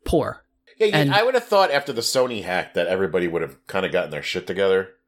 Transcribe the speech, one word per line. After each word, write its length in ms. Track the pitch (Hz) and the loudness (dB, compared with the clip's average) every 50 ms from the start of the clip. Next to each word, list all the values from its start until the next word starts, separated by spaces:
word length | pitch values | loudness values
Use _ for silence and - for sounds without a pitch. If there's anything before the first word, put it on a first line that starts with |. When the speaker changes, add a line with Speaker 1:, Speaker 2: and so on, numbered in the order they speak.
| _ | _
Speaker 1:
poor. 380 | - - 160 120 101 - - _ _ _ _ _ _ - _ | 0 0 0 0 0 -6 -12 _ _ _ _ _ _ -4 _
Speaker 2:
Yeah, 80 | 220 | 0
you, 60 | 214 202 | 2 2
Speaker 1:
And 180 | 151 151 139 165 | 2 2 4 2
Speaker 2:
I 80 | 202 226 | 2 2
would 120 | 247 254 | 2 2
have 100 | 247 240 | 0 0
thought 260 | - 214 196 190 170 | 2 4 4 4 4
after 220 | 139 143 139 - 131 | 2 0 -2 -2 -6
the 80 | 113 | -4
Sony 420 | 113 - - 131 127 127 120 104 87 | -4 0 0 0 0 0 -2 -6 -6
hack 300 | 90 90 90 80 - - | -4 -4 -4 -4 -4 -2
that 120 | 92 87 | -2 0
everybody 400 | 85 92 95 98 90 78 92 90 85 | 0 0 0 0 0 0 0 -2 0
would 140 | 82 85 82 | -2 -2 -4
have 140 | 78 - _ _ | -6 -8 _ _
kinda 220 | - - 98 92 87 | -6 -4 -4 -2 0
gotten 220 | 76 90 85 76 | -2 -2 -2 -2
their 120 | 76 76 71 | -6 -8 -8
shit 240 | - - 90 90 | -6 -8 -8 -6
together. 440 | - 95 92 98 98 95 95 95 - - _ _ | -6 -4 -2 0 2 2 2 0 -2 -10 _ _